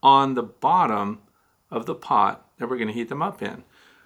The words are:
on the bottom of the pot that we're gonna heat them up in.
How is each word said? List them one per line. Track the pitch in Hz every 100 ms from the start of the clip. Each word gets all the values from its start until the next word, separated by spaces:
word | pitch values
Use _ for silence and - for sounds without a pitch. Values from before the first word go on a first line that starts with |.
on | 135 135 135
the | 127
bottom | 110 - 139 180 147 107 101 107 _ _ _ _ _
of | 117 117
the |
pot | - - 120 98 - _ -
that | 120
we're | 123
gonna | 110
heat | 117 117
them | 139
up | 180 -
in. | - - - _ _ _